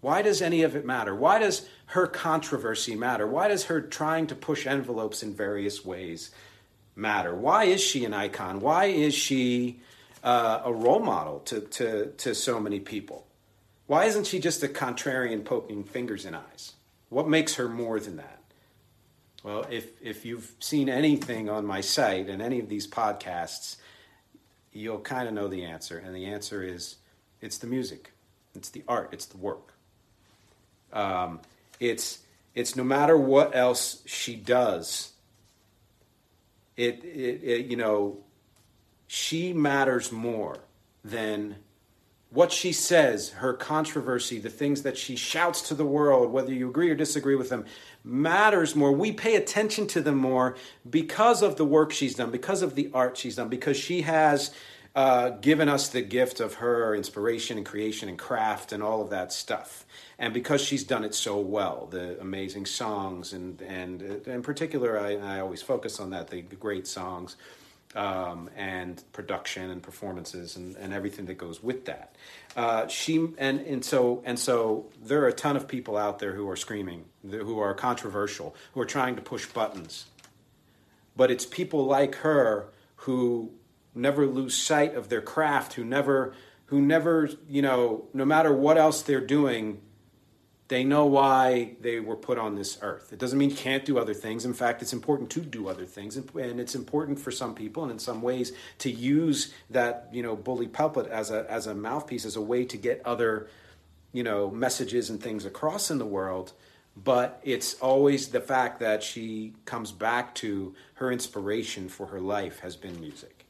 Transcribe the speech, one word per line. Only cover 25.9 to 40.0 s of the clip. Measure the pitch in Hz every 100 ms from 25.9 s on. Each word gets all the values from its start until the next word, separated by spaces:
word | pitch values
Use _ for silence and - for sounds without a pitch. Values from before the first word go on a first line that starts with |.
| 85
And | 92
the | 92
answer | 95 101 101 104
is, | 92 87 85 - _ _ _ _
it's | 104 -
the | 117
music. | 127 127 - - _ _ _ _
It's | - -
the | - -
art. | 120 -
It's | - -
the | 95
work. | 101 - - _ _ _ _ _ _ _ _ _ _ _ _
Um, | 107 101 92 90 85 - _ _ -
it's, | 120 113 - - _ _ _
it's | - 120
no | 127
matter | 127 139 156 160
what | 135 135 151
else | 127 123 123 - - -
she | - -
does, | 113 101 123 120 87 85 - - _ _ _ _ _ _ _ _ _ _ _ _ _ _ _ _ -
it, | 120 120
it, | - 139 123 120
it, | 131 120 127
you | 120
know, | 113 104 101 101 - _ _ _ _ _ _ _ _
she | - - 160 180
matters | 175 147 139 135 123